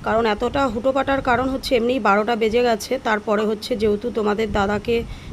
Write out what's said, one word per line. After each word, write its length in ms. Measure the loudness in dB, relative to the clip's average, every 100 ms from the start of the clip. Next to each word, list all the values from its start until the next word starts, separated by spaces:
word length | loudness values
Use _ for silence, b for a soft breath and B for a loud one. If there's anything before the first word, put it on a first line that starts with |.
কারণ 220 | -2 0 2
এতটা 420 | 0 0 0 0
হুটোপাটার 540 | 2 0 0 0 0
কারণ 280 | 2 2 0
হচ্ছে 260 | -4 0 0
এমনিই 240 | 2 2
বারোটা 360 | 4 4 2 0
বেজে 260 | 2 2
গেছে, 360 | 2 0 -2 -4
তারপরে 420 | -2 -2 0 0 0
হচ্ছে 300 | -2 -4 0
যেহেতু 360 | 0 0 -2
তোমাদের 400 | -2 0 0 0
দাদাকে 520 | 0 0 -2 0 -2 -2 B B